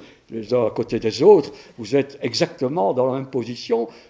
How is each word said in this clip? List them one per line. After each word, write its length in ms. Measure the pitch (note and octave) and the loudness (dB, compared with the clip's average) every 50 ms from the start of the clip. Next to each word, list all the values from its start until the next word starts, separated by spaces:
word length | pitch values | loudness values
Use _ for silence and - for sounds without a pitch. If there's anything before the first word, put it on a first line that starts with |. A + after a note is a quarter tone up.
| - - - _ _ - | -8 -16 -20 _ _ -12
les 220 | - A2+ G#2+ G2+ B2 | -10 -10 -4 0 0
uns 120 | B2 A#2 | 2 0
à 40 | G#2 | 0
côté 280 | - - A#2 - B2 | -2 -4 -4 -4 -4
des 240 | A2 A2+ A2 - - | -2 -2 -2 0 4
autres. 300 | D3+ G#3 G#3 E3 - - - - - - - | 8 8 8 8 6 0 -8 -18 -20 -20 -16
Vous 180 | - A2+ G2+ B2+ | -14 -6 -2 0
êtes 220 | C#3 C3+ - - - | 0 0 -2 -6 -8
exactement 720 | - B2 A2 G#2+ E3+ D#3+ - - C3 B2+ D3+ F#3 G3 F#3+ C#3+ | -8 -4 -2 -2 -2 -2 -2 -4 -4 -2 0 0 0 0 0
dans 120 | B2+ B2+ | 0 0
la 120 | C3 C3 C3+ | 0 0 -4
même 80 | C3+ | -6
position 640 | C3+ - B2+ A2+ B2 A#2+ - - - A#3 A3+ A#3 - - - - | -6 -6 -6 -6 -6 -8 -10 -6 -2 -2 -2 -2 -4 -10 -16 -20